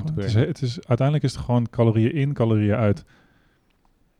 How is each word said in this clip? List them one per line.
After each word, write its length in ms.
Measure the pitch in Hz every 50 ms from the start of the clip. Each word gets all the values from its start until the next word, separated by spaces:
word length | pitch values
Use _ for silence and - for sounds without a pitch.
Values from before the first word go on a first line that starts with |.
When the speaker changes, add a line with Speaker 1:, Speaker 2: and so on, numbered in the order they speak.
| 104
Speaker 1:
Moeten 120 | - -
Speaker 2:
Het 80 | 104 101
is, 60 | 110
Speaker 1:
brengen. 180 | 104 110 147 170
Speaker 2:
het 120 | 156 -
is, 260 | 135 123 120 - - -
uiteindelijk 380 | 120 - 131 143 151 147 - 131
is 80 | -
het 60 | - -
gewoon 240 | - 120 120 117 -
calorieën 440 | - - 117 113 107 113 110 131 165
in, 200 | 147 135 143 139
calorieën 420 | - 117 113 110 107 107 101 104
uit. 300 | 123 113 104 101 - - _ _ _ _ _ _ _ _ _ _ _ _ _ _ _ _ _ _ _ _ _ _ _